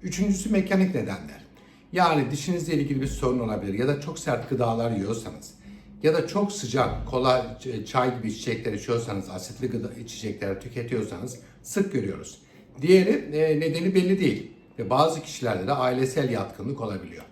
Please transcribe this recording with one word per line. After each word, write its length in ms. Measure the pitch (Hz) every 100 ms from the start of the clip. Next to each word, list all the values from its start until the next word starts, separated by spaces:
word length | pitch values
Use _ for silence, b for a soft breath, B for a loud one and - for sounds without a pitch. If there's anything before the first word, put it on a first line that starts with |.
Üçüncüsü 480 | 180 - 208 190 220
mekanik 440 | 202 180 190 185
nedenler. 500 | 123 107 - - - - B B B B
Yani 380 | 175 175 156 120
dişinizle 440 | 147 - 175 151
ilgili 260 | 151 139 135
bir 60 | 135
sorun 320 | - 131 123
olabilir 400 | 113 104 98 98
ya 100 | 131
da 120 | 143
çok 180 | - 156
sert 320 | - 120 -
gıdalar 400 | 127 117 113 117
yiyorsanız 680 | 107 98 113 - 78 - - B B B B
ya 120 | 151
da 120 | 160 -
çok 260 | 196 202
sıcak, 540 | - 123 135 113 - -
kola, 520 | 127 131 127 - -
ç-, 240 | 135 113
çay 340 | 104 135 127 120
gibi 100 | 110
içecekler 440 | 104 - 110 -
içiyorsanız, 580 | 101 - 117 113 98 -
asitli 380 | 92 - 110 127
gıda, 260 | 113 98
içecekler 680 | - 117 - 107 98 98 95
tüketiyorsanız 760 | 113 123 117 120 107 87 127 - B B
sık 300 | - - 196
görüyoruz. 460 | 127 98 90 - - B B B -
Diğeri, 280 | 147 190 190
e, 500 | - - 151 156 151
nedeni 340 | 160 160 185
belli 260 | 185 180 190
değil 300 | 160 110 - - - -
ve 120 | -
bazı 320 | 127 156 151
kişilerde 440 | - - 123 104 92
de 60 |
ailesel 580 | 139 127 127 131 156 131
yatkınlık 500 | 113 95 - 104 -
olabiliyor. 440 | 110 98 87 - -